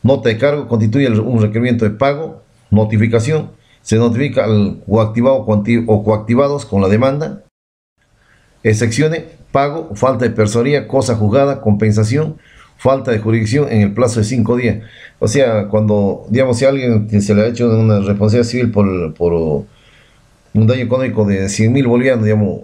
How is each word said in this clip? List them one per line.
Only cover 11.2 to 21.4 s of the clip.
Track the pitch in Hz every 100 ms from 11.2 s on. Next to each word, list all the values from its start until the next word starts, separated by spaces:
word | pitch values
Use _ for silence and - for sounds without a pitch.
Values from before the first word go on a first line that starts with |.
| 104 127 139 139
compensación, | 107 101 110 107 107 139 156 - _ - - _
falta | 127 135 117
de | 110
jurisdicción | 110 113 107 139 143
en | 110
el | 101
plazo | 104 120 113
de | 104
cinco | 127 107 123
días. | 123 - - - - _
O | 107
sea, | 139 127 110 101
cuando, | 107 107 104 101 - -
digamos, | 117 131 113
si | 135
a |
alguien | 139 127 110 104
que | 104
se | 101
le | 101
ha | 113
hecho | 117 120
una | 110 110 104
responsabilidad | 98 101 107 120 117
civil | 120 120
por, | 101 98 92 82 -
por | 87
un | 85 80 71 - _ _ _ _ _ _ _ _ 107 110
daño | 131
económico | 117 131 131 107 104
de | 95